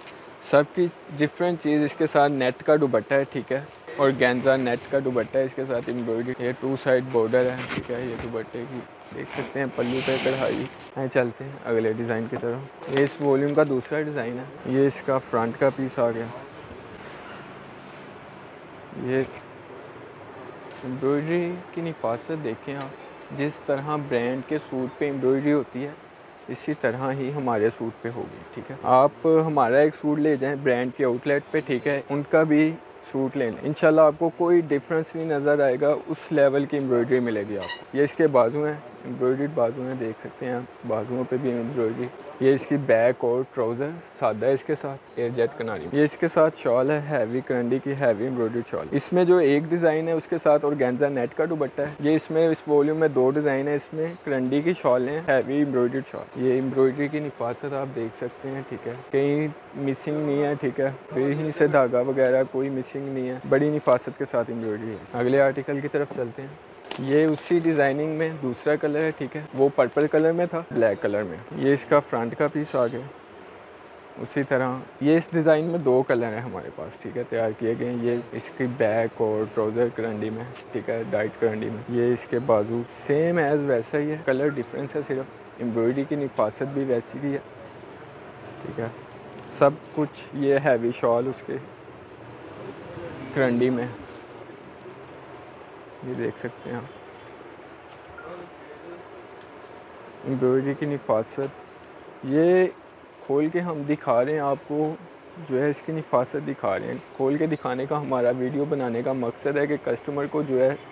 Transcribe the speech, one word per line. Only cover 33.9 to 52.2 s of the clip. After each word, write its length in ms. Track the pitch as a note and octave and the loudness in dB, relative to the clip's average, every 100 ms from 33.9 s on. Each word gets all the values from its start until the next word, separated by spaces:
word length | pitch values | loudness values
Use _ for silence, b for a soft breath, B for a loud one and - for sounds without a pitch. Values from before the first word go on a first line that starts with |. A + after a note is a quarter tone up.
| D#3+ D#3 | 8 6
आपको 220 | D3+ - - | 6 -2 2
कोई 240 | F3 F3 | 4 4
difference 520 | D#3+ C#3+ - D#3+ D#3+ E3 | 4 -2 0 -2 -2 -6
नहीं 120 | D#3+ | -2
नज़र 340 | C#3+ C#3+ D3 | 0 2 4
आएगा, 320 | C#3 B2+ D3 D3+ - | 4 4 2 2 -2
उस 220 | D#3 - | -8 -2
level 340 | D3+ C#3 C#3 C#3 | 4 6 4 0
की 120 | D3 | -2
embroidery 420 | C3+ A#2+ A#2+ B2+ | 2 2 4 2
मिलेगी 360 | A#2+ G#2+ G#2+ G2 | 2 -2 -2 -6
आपको। 400 | F2+ - - C3+ | -6 -10 -6 0
ये 60 | |
इसके 240 | C#3+ - D#3 | 2 4 6
बाजू 340 | C3+ A#2+ D3 | 6 4 2
हैं, 200 | D3+ D3+ - - B2+ | -2 -4 -10 -16 -10
embroidered 440 | B2+ B2+ C3 C#3+ | -2 0 2 0
बाजू 300 | D#3 A#2 B2+ | 0 0 0
हैं, 160 | B2+ C3 | -6 -4
देख 200 | A2+ A2+ | -6 -6
सकते 260 | A2+ - B2+ | -12 -10 -6
हैं 100 | B2 | -6
आप, 100 | B2+ - A#2+ | -8 -12 -4
बाजुओं 360 | A2 G#2+ B2+ B2 | -4 -2 -4 -2
पे 120 | B2+ | -2
भी 120 | C3+ | 0
embroidery। 580 | A#2+ A#2 A#2+ A2+ A#2 B2 - - - | -2 -2 0 -2 -2 -8 -8 -14 0
ये 120 | C3+ | 4
इसकी 240 | C3+ - D3 | 4 2 -2
back 440 | C3 A2+ A#2+ B2+ | 4 4 4 2
और 220 | B2 B2 C3 | 0 0 -2
trouser 400 | - A2+ A#2 C#3+ E3+ - | -2 -2 -2 -6 -8 -14
सादा 360 | - A#2+ A2 A#2+ | -2 -2 0 2
है 60 | |
इसके 220 | C#3 - D3+ | 2 0 -4
साथ, 440 | C#3+ C3+ - - | -4 -10 -12 -4
air 120 | A#2+ | -2
jet 220 | B2 A#2 | 2 0
कनारी। 360 | - A2+ G2 D#2 | 0 -6 -6 -2
ये 100 | C#3+ | 2
इसके 240 | D3+ - E3+ | 2 2 0
साथ 240 | E3+ D#3 - | 4 4 4
shawl 340 | C3+ A#2+ C3 | 0 2 4
है, 80 | D3+ D3 | 0 0
heavy 340 | C#3+ A2 B2 | -2 0 -2
करंडी 380 | - B2 A#2+ C3 | -2 -2 0 0
की 140 | C#3 | -2
heavy 320 | C#3 C3 G#2 B2+ | 0 2 2 0
embroidered 400 | B2 A2+ A#2+ A#2 | 0 0 -2 -4
shawl। 240 | E2 D#2 | -6 -2
इसमें 320 | C#3 - F3+ F3 | -2 0 2 6
जो 140 | F3+ | 6
एक 280 | C#3+ C#3+ D#3 | 6 4 2
डिज़ाइन 380 | E3+ E3 D#3 E3 | 2 2 2 0
है 80 | D#3+ | -2
उसके 220 | - E3 | -2 0
साथ 280 | D#3+ D3 C#3+ | 4 4 4
organza 440 | D3 B2 B2 C#3+ | 2 2 2 2
net 240 | C#3 A#2+ | 2 -2
का 120 | - D#3+ | 0 -2
दुपट्टा 380 | D#3+ - - | 0 -2 -2
है। 120 | D3 D3 | -6 0
ये 120 | D3 | 2
इसमें 340 | D#3 | 2